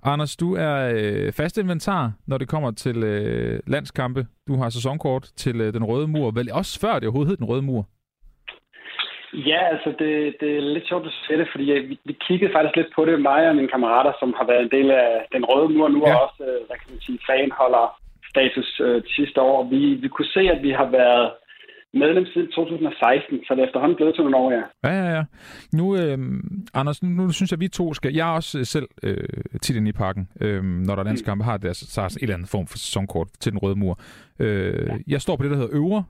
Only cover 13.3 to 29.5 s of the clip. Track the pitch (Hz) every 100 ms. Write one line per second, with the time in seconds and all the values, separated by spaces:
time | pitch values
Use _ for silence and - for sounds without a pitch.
13.3 | 139 165 151 135 127 120 117 139 135 131
14.3 | 113 123 123 120 135 135 131 120 117 -
15.3 | 131 123 131 156 156 156 143 151 123 135
16.3 | - 135 127 113 123 - 127 - 120 -
17.3 | 131 139 131 127 123 117 - - - -
18.3 | - 131 131 120 - 127 120 110 - 143
19.3 | - 131 135 127 135 143 135 131 - 143
20.3 | - 190 156 139 131 131 127 123 120 117
21.3 | - _ - - - _ 131 147 170 180
22.3 | 170 165 - 165 165 151 - 117 135 -
23.3 | 131 - 131 131 127 147 170 156 160 147
24.3 | 135 127 120 110 _ 127 190 180 160 156
25.3 | - - - - 156 180 196 165 135 127
26.3 | 127 - 202 185 135 143 147 180 175 185
27.3 | 160 190 165 180 - 175 151 135 147 165
28.3 | 160 160 147 123 151 135 - - 98 -
29.3 | - -